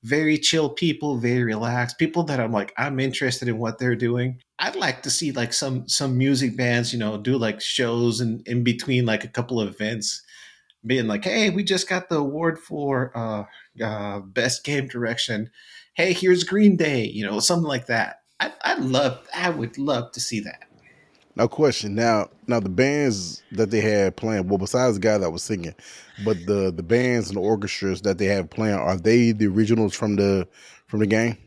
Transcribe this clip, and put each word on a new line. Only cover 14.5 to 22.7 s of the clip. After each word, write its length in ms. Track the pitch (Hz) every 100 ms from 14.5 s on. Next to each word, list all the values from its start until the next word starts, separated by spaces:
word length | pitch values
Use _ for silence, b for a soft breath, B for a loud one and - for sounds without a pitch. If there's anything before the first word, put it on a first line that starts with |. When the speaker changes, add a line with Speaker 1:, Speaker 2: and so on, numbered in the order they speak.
| 123
Speaker 1:
game 220 | - 143 131
direction. 640 | 123 117 120 - 110 110 B B B B
Hey, 180 | - 180
here's 320 | 175 185 180
Green 320 | 170 196 208 175
Day," 280 | 156 135
you 200 | 107 107 104
know, 140 | 104
something 260 | - 175 156
like 200 | 131 127
that. 340 | 113 - - _ _
I, 120 | 185 -
I 120 | - 381
love, 400 | 131 131 139 123 -
I 160 | 165 180
would 260 | 160 117 -
love 360 | 139 127 117
to 80 | -
see 180 | - 113
that. 240 | 101 - - _ b b b b _
Speaker 2:
No 140 | - 113
question. 460 | - 151 117 107 104
Now, 340 | 117 110 98 _ -
now 120 | 120
the 80 |
bands 720 | 98